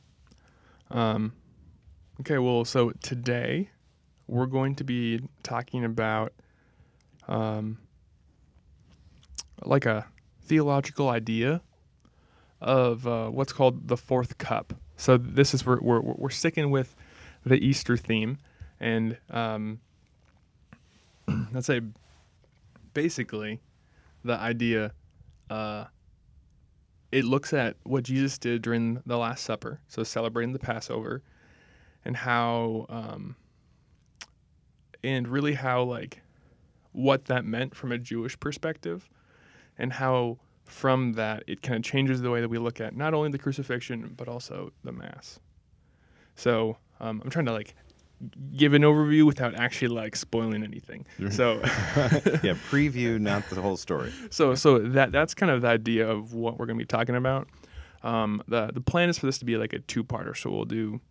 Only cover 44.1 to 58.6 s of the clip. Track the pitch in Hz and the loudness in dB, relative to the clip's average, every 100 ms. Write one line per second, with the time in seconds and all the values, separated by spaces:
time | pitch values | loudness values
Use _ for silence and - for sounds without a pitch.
44.1 | - 123 120 - 92 92 - 64 60 - | -12 -12 -12 -12 -12 -12 -14 -14 -12 -14
45.1 | - - - _ _ _ _ _ _ _ | -16 -20 -20 _ _ _ _ _ _ _
46.1 | _ _ - 123 113 110 - _ - 113 | _ _ -4 0 0 0 -4 _ -12 -8
47.1 | 110 135 165 127 110 - - - _ _ | -8 -6 -2 -2 -4 -8 -18 -20 _ _
48.1 | _ 127 - 135 139 147 147 147 151 151 | _ -16 -14 -12 4 6 8 8 8 6
49.1 | 151 151 135 120 113 120 - 123 117 107 | 8 8 6 -2 0 -2 0 -2 -2 -4
50.1 | - - 113 113 107 107 - - - - | -8 -4 -2 0 -2 -6 -12 -14 -16 -14
51.1 | - 98 104 120 107 - - 92 139 127 | -6 -2 2 4 4 0 0 0 2 4
52.1 | 151 190 160 - 85 - 143 147 123 120 | 4 4 2 2 0 2 4 4 2 0
53.1 | 110 104 101 - 95 98 90 - 76 62 | 2 2 0 -2 -2 -2 -2 -2 -4 -4
54.1 | - 226 - 139 127 151 123 113 135 127 | -8 -8 2 4 6 6 6 6 4 4
55.1 | 139 160 - 180 127 120 117 113 113 113 | 2 0 2 2 4 4 2 2 2 2
56.1 | 107 113 117 117 117 117 113 113 113 120 | -2 -6 -4 -4 -4 -4 -4 -2 0 0
57.1 | 123 131 135 - - - - - - 117 | 0 0 -2 -6 -16 -20 -18 -18 -10 -4
58.1 | 113 107 104 - 117 | -2 0 -4 -2 -2